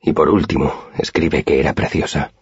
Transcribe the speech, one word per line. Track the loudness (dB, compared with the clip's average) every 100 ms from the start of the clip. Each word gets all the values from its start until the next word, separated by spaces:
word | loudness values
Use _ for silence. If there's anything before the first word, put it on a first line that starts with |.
Y | -2
por | 2 4
último, | 4 2 0 0 -4 -12 -6
escribe | -4 0 0 0
que | 0 2
era | 2
preciosa. | -2 -2 -2 -4 -4 -6 _